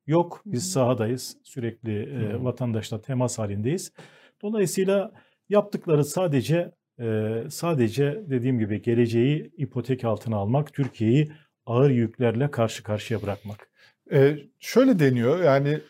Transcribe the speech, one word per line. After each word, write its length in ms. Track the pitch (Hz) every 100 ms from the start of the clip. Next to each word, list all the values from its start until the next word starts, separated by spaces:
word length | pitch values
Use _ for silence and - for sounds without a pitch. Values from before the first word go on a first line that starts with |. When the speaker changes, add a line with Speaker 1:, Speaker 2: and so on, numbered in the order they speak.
| -
Speaker 1:
yok. 340 | 165 175 - 208
Biz 180 | 180
Speaker 2:
Hı 40 | 185
hı. 40 |
Speaker 1:
sahadayız, 640 | 147 123 113 110 127 - -
sürekli, 600 | - 131 117 - 110 104
e, 300 | 120 131 107
Speaker 3:
Hı 0 | 117
hı. 60 |
Speaker 1:
vatandaşla 580 | 127 - 120 110 - 110
temas 380 | - 127 123 -
halindeyiz. 520 | 104 101 120 185 - - - _ _ _
Dolayısıyla 720 | 208 220 180 196 190 196 202 - _ _ -
yaptıkları 560 | 202 208 - 175 147 143
sadece, 640 | 180 180 139 104 170 165 - _ -
e, 340 | 113 107 107 117 131
sadece 760 | - 170 151 113 127 143 151 175
dediğim 300 | 131 127 123
gibi 220 | 104 101
geleceği 720 | 120 117 113 117 131 156 - -
ipotek 460 | 131 120 123 127
altına 340 | 117 104 113 107
almak, 360 | 101 139 147
Türkiye'yi 580 | - 127 - 110 139 151 - _ _ -
ağır 240 | 120 143
yüklerle 640 | 120 113 - 117 113 143
karşı 320 | 120 113 -
karşıya 380 | 104 104 - 107
bırakmak. 480 | 101 98 101 104 - _ _ _ -
Speaker 3:
E, 260 | 147 139 147 - _
şöyle 400 | - 226 269 190
deniyor, 440 | 135 123 120 175
yani, 360 | 160 139 143 151